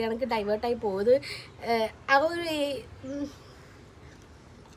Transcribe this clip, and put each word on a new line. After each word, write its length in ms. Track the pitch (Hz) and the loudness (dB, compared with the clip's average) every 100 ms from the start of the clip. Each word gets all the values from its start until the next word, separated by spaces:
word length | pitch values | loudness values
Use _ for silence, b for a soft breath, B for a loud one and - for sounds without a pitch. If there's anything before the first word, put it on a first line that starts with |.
| 226 | 0
കണക്ക് 240 | 226 247 | 0 -2
ഡൈവേർട്ടായി 440 | 240 202 214 240 233 220 | 0 0 0 0 -2 -2
പോകുന്നത്. 280 | 190 208 269 B B B - - 226 220 - - | 0 4 4 B B B -10 -2 0 0 -4 4
ആ 40 | 277 320 | 4 4
ഒരു, 280 | 339 330 311 285 254 233 - 262 | 0 -4 -2 -2 -4 -10 -14 -10
ഉം, 180 | 285 285 B B B B B - - - - - - - - - | -8 -8 B B B B B -20 -20 -20 -20 -20 -20 -20 -20 -20